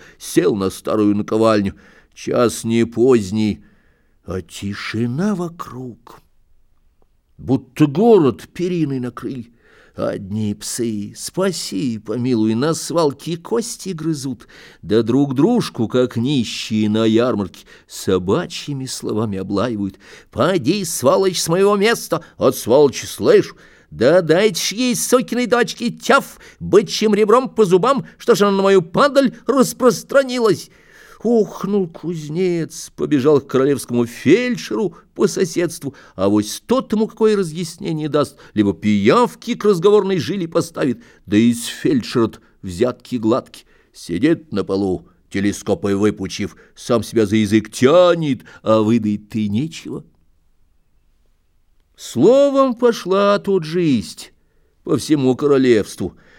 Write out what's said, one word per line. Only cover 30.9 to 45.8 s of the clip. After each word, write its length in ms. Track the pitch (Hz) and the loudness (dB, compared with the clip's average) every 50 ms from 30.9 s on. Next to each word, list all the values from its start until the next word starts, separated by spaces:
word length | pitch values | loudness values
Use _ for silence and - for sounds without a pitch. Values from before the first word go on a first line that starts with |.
| _ - - - - - | _ -20 -20 -20 -18 -6
Ухнул 640 | - 220 240 226 196 165 - - - 190 208 202 185 | -2 0 2 2 0 -2 -4 -6 -6 -2 -2 -2 -2
кузнец, 1040 | 165 - - - 165 180 160 151 147 151 175 190 180 175 165 156 135 - - - - _ | -4 -6 -10 -10 -8 -8 -8 -10 -8 -4 -2 -2 -2 -2 -2 -6 -8 -10 -16 -18 -18 _
побежал 460 | - 147 147 147 139 120 151 151 135 | -8 -2 0 0 2 4 4 4 4
к 40 | - | 2
королевскому 600 | - - 127 135 143 143 123 - - 120 120 120 | 0 0 2 2 2 0 -2 -2 -2 -2 -2 -2
фельдшеру 880 | 117 - - - 131 170 240 247 247 233 165 - - 214 220 214 - - - _ _ _ | -2 -4 -2 4 4 4 4 4 0 -4 -6 -6 -6 -4 -4 -4 -4 -6 -10 _ _ _
по 120 | - 226 | -2 0
соседству, 680 | 190 - - 190 175 - 170 175 165 170 - - 131 - - - - _ | 0 0 -2 -2 -2 0 -2 -4 -4 -4 -8 -10 -10 -12 -12 -20 -18 _
а 160 | - 95 101 | -2 0 2
вось 320 | 104 107 104 104 - - - | 2 2 0 -2 -8 -12 -4
тот 260 | - 226 262 254 - 226 | -2 0 0 0 -2 -2
ему 120 | 208 220 | -2 -2
какое 300 | 208 - - 226 220 214 | -4 -2 0 2 2 2
разъяснение 720 | 202 190 160 147 175 180 160 - - - 165 165 151 151 156 | 2 -2 -4 -6 -8 -8 -8 -10 -10 -8 -6 -6 -4 -4 -2
даст, 300 | 143 151 139 - - - - - _ | 0 0 0 0 -4 -12 -20 -6 _
либо 180 | 104 104 101 | 0 2 2
пиявки 800 | 95 - - 107 104 101 98 117 170 233 247 - - - - 233 240 | 0 0 0 0 2 4 4 4 4 4 2 0 -2 -8 -8 -8 -6
к 120 | 160 202 | 0 2
разговорной 500 | 208 202 170 160 208 208 214 190 190 196 | 2 2 4 4 4 4 4 2 2 -2
жиле 320 | 170 110 123 196 202 170 160 | -2 -2 -4 -6 -6 -6 -4
поставит, 540 | - 165 160 - - - 160 135 113 - - - _ _ _ | -2 -4 -4 -4 -6 -4 -4 -4 -4 -6 -10 -20 _ _ _
да 100 | - 101 | 0 2
из 300 | 107 117 120 117 117 - | 4 4 4 2 0 -6
фельдшера 640 | - - - - - 156 123 - - - 127 113 107 - - _ _ _ _ | -10 -12 -4 -2 0 0 0 -2 -2 0 0 0 0 -2 -10 _ _ _ _
взятки 540 | - 95 87 85 117 123 120 - _ - 123 | -12 -10 -4 -2 -2 -2 -2 -6 _ -10 -8
гладки. 500 | 117 110 110 - - - - - - - _ _ _ _ _ | -4 0 0 0 0 -2 -8 -16 -20 -20 _ _ _ _ _
Сидит 580 | _ - - - 85 92 117 156 170 165 - _ | _ -20 -10 -8 -4 -2 0 0 0 -2 -4 _
на 140 | - 98 90 | -6 -6 -4
полу, 440 | 87 95 98 101 95 90 82 - _ _ _ _ _ | -2 -2 -2 0 -2 -2 -4 -6 _ _ _ _ _
телескопы 680 | - 98 98 101 95 - - - 98 - | -6 -2 -2 -2 -2 -4 -4 -4 -4 -2